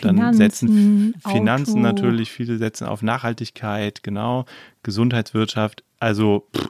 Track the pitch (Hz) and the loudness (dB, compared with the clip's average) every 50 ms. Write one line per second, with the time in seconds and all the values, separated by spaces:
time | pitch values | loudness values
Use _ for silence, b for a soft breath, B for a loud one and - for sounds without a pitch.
0 | - 208 185 202 233 240 233 220 208 214 - - 233 226 214 208 208 208 208 202 | 0 2 2 4 4 4 4 4 4 4 2 0 0 2 4 6 6 6 4 4
1 | 208 220 233 160 - 208 196 107 107 110 123 135 143 175 214 - - - - 196 | 2 0 -2 -4 -6 -2 0 0 2 2 0 0 0 -2 0 2 2 2 0 0
2 | 156 120 117 113 113 - - - 120 117 117 110 113 110 - - 117 110 107 104 | 0 0 0 0 -2 -6 -6 -10 -6 -4 -4 -4 -4 -4 -6 -6 -8 -8 -8 -4
3 | 110 110 117 127 123 117 113 - 117 - - - 113 107 104 107 104 104 - - | -4 -4 -4 -2 -4 -6 -6 -6 -8 -12 -12 -10 -8 -6 -4 -4 -4 -6 -6 -8
4 | - 101 101 101 107 120 123 131 131 B B B B B B B - 113 95 107 | -10 -8 -6 -4 -4 -4 -4 -4 -6 B B B B B B B -10 -8 -2 0
5 | 117 123 123 117 110 - - 110 110 107 - 110 107 107 - - _ _ _ - | 0 2 2 0 -4 -2 -2 -2 -2 -2 -2 -4 -4 -4 -4 -10 _ _ _ -6
6 | 120 113 104 104 110 104 101 101 - _ - - - | -2 -2 0 2 2 2 2 0 -2 _ -8 -8 -8